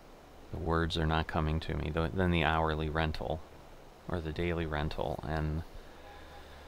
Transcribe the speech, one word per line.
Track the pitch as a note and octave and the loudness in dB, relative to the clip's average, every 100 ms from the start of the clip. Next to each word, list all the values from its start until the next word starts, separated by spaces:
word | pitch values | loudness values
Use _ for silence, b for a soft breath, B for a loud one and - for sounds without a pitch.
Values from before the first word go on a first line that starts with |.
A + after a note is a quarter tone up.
| - - - - - | -20 -20 -20 -18 -10
the | E2+ | -4
words | E2+ E2 E2 E2 | 2 4 4 2
are | D#2 | 4
not | D#2+ D#2+ | 4 2
coming | E2+ D#2 D#2+ | 2 2 2
to | - D2+ | 0 -2
me, | D2 | 0
the, | D#2+ E2 | 2 2
than | F#2 F2+ | 4 4
the | E2+ | 6
hourly | D#2 D#2+ D#2+ D#2 D#2 | 4 4 4 2 0
rental | D#2 D#2+ D#2 - E2 - - - - - - - | 2 2 0 -2 -4 -6 -18 -20 -20 -20 -14 -6
or | F2 | -4
the | D#2+ | -2
daily | D#2 F2 E2 D#2+ | 0 0 0 0
rental. | D2+ D#2 - - - - | 0 0 0 -2 -2 -2
And | D#2 D#2 D#2 - B B B B B B B B B | 0 0 0 -4 B B B B B B B B B